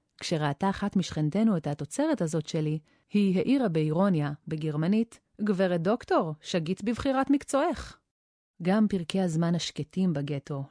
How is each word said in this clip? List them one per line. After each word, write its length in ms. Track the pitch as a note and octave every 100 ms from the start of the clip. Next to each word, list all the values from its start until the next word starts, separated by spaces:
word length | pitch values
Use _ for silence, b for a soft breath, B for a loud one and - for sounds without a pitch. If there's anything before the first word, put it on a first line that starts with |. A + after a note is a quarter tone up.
| _ -
כשראתה 500 | - D#3+ D3+ C#3 G3
אחת 260 | - G3+ G3
משכנתנו 600 | - - D3+ F#3+ A3+ F3
את 100 | D3
התוצרת 560 | D3 C#3+ - D#4 D4+
הזאת 240 | E3 E3 D3
שלי, 320 | E3 D3+ D#3 - b b
היא 260 | G#3 G3 F#3
העירה 300 | - C#4 A3+
באירוניה, 640 | D#3+ D#3 D#3+ G3+ E3 C#3+ D3 -
בגרמנית, 720 | D#3 D#3 D3 E3 G#3+ A3+ - _ -
"גברת 420 | G#3 F#3 F#3 F3
דוקטור, 520 | E3 A#3+ - F4 E3+ D3+
שגית 440 | - F#3 D#3 F#3
בבחירת 460 | G3+ A3+ C#4 C4 C4+
מקצועך." 680 | C#4 - C4+ E4+ C4 - - _ _ _ _ _ -
גם 260 | F3+ G#3+ G#3+
פרקי 320 | F#3+ D#3+ F#3+
הזמן 340 | F#3 D#3+ E3+
השקטים 580 | E3+ - - - F#3 F#3
בגטו 520 | D3 C#3+ C#3+ - C#3 C#3